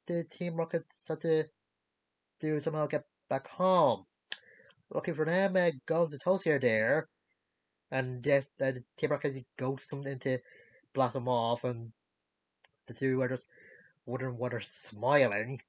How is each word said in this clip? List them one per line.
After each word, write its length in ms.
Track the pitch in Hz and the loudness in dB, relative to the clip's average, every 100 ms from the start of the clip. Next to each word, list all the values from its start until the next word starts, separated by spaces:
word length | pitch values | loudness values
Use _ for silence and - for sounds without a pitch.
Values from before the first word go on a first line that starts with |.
| - | -6
the 180 | 170 | -4
Team 320 | 160 - 175 165 | -4 -6 -4 -2
Rockets 520 | 165 170 - - - | -2 -2 -4 -8 -6
had 120 | 160 | -4
to 280 | 165 160 156 _ _ _ _ _ _ _ _ _ | 2 2 0 _ _ _ _ _ _ _ _ _
do 160 | 156 151 | -2 -2
is 80 | |
somehow 220 | 147 156 151 | -2 -2 0
get 180 | 147 - _ _ | -2 -4 _ _
back 180 | 135 - | -4 -4
home. 580 | - 185 180 147 104 - _ _ - - - - _ _ | -2 4 6 6 4 -4 _ _ -14 -14 -20 -20 _ _
Lucky 220 | - - | -6 -4
for 120 | 151 | -2
them, 320 | 156 180 196 185 | 0 2 2 2
uh, 140 | 175 139 - | 2 0 -2
Gomes 260 | 165 170 | 2 2
is 100 | 143 | 0
host 220 | - 190 | 0 2
here 140 | 170 147 | 2 2
there, 500 | 123 110 110 147 160 _ _ _ _ _ _ _ _ | 4 4 2 0 -2 _ _ _ _ _ _ _ _
and 340 | 131 127 127 127 | -4 -2 -4 2
yes, 240 | 139 135 - | 2 2 -2
uh, 120 | 135 | -2
the 120 | 127 - - | -2 -10 -4
Team 140 | 147 | -2
Rockets 280 | 143 147 135 123 - | 0 -2 -6 -10 -6
ghost 320 | 127 135 - | -4 -4 -6
something 300 | 139 139 135 | -8 -8 -6
to 180 | 135 131 - - _ _ _ | -2 -2 -4 -20 _ _ _
block 200 | - 127 | 0 0
them 160 | 131 123 | 0 0
off, 360 | 120 117 120 | 0 0 0
and 280 | 127 117 113 - _ _ _ _ _ _ - _ - | -2 -6 -10 -16 _ _ _ _ _ _ -20 _ -18
the 80 | |
two 260 | 117 135 131 | -4 0 0
are 80 | 123 | 0
just 180 | 127 - _ - - _ _ - | -4 -8 _ -20 -20 _ _ -8
wondering 300 | 120 131 123 | -6 -6 -4
what 140 | 123 | -4
they're 100 | 120 | -4
smiling. 1000 | - - - 107 120 143 123 104 113 131 | -8 -10 -12 -4 2 6 4 2 -4 -8